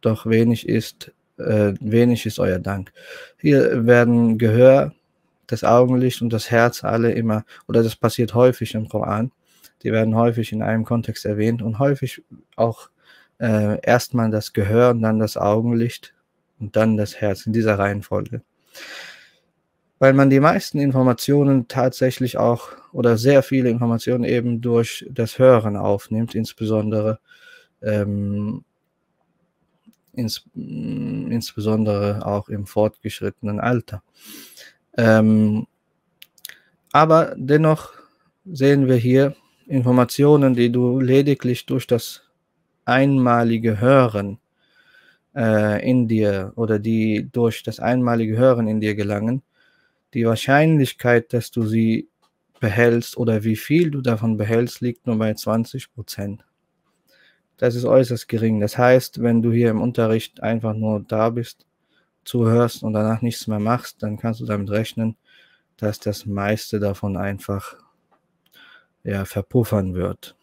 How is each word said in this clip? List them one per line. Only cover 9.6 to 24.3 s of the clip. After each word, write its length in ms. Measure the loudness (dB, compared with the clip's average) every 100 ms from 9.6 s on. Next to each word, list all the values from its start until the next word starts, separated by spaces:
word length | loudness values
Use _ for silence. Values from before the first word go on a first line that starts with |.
| -20 _
die 120 | -4
werden 200 | 0 0
häufig 380 | 2 2 0 -6
in 100 | -4
einem 220 | -2 -2
Kontext 400 | -2 -4 -4 -8
erwähnt 380 | -6 -2 -2 -2
und 180 | -6 -2
häufig 420 | 0 0 -6 -10 _ -20 _ -4
auch, 320 | -4 -4 -16 _ _ _ _ _
äh, 400 | -2 0 0 -2
erstmal 480 | 0 0 0 -2 0
das 220 | -2 -4
Gehör 380 | -4 0 4 4
und 120 | 2
dann 180 | 0 0
das 180 | -2 -2
Augenlicht 760 | 0 0 0 -2 -2 -6 -20 _ _ _ _ _
und 160 | -6 0
dann 220 | 2 0
das 240 | -2 -4
Herz 240 | -4 -4 -4
in 80 |
dieser 260 | -2 0 0
Reihenfolge. 600 | 0 -2 -6 -6 -6 -12 _ _ _ -20 -20 -20 -20 -20 _ _ _ _ _ _ _ _
Weil 140 | 4
man 180 | 6 6
die 120 | 6
meisten 380 | 4 2 -4 -2
Informationen 880 | 0 2 2 0 0 2 4 2 0
tatsächlich 680 | -2 -2 0 -4 -2 -6 0
auch, 360 | 0 0 -6 -20 _
oder 260 | -2 0 2
sehr 240 | 4 4
viele 280 | 2 0 0
Informationen 560 | 0 -2 -2 -2 -2
eben 340 | 0